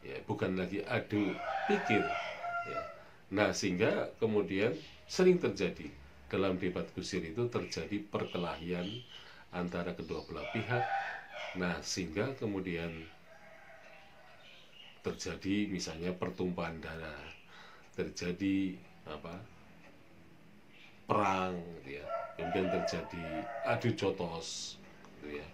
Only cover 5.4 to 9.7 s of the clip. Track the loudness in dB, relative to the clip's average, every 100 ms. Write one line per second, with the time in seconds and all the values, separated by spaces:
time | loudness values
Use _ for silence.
5.4 | 6 2 0 0 -10 -10 -16 -18 -2 4
6.4 | 4 4 2 0 -2 -4 -2 -2 0 0
7.4 | 2 0 -2 -4 -2 -4 -2 -4 -2 0
8.4 | -2 -2 -2 0 -2 -6 -10 -16 -16 -18
9.4 | -8 -4 -2